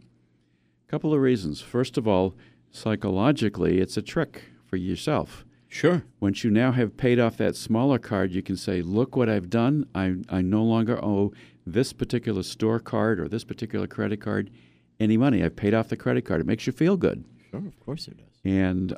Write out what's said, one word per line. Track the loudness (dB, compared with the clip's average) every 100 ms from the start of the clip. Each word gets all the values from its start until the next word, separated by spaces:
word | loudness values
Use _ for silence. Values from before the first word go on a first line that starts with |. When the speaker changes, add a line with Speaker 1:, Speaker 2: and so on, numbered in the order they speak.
| _ _ _ _ _ _ _ _ _
Speaker 1:
Couple | -4 0
of | 2
reasons. | 4 2 -2 -8
First | -4 -2 -2 -2
of | 2
all, | 2 2 -2 -18 _ _
psychologically, | -8 -4 -2 0 2 2 2 0 0 2 2
it's | 0 -4
a |
trick | -4 -4 -4 -8 -20 -20 _
for | -6
yourself. | -4 -4 -2 -2 -4 -10 -20 _ _
Speaker 2:
Sure. | 0 2 2 -2 _
Speaker 1:
Once | -2 0
you | 2
now | 4 4
have | 2 0 0
paid | 2 4
off | 2 0
that | -2 -2
smaller | -2 0 2 2
card, | 0 -2 0
you | -2
can | -4 -4
say, | -2 -2
"Look | 0 0 0 0
what | 2
I've | 0 0
done. | 0 2 0 -2 -2
I, | -2 -2 -2
I | -2
no | 2 2
longer | 2 2 0 0
owe | 0 0 0 -4 -20 -16 -4
this | 0 0
particular | -2 -4 -2 -2 -4
store | -6 -2 0 0
card | -2 -2 0 0
or | -4
this | -6
particular | -8 -10 -6 -6 -6
credit | -4 -4 -4
card | -4 -4 -6 -12 -20 _ _ -2
any | 2 4
money. | 4 4
I've | 0 0
paid | 0
off | 2 0
the | -4
credit | -2 -2 0
card." | 0
It | 0
makes | -2 -2
you |
feel | 0 2 2
good. | 2 0 -8 -20 _
Speaker 2:
Sure, | -12 -12
of | -12
course | -12 -12 -12
it | -20
does. | -20 _ 0
Speaker 1:
And, | 2 2 0 -2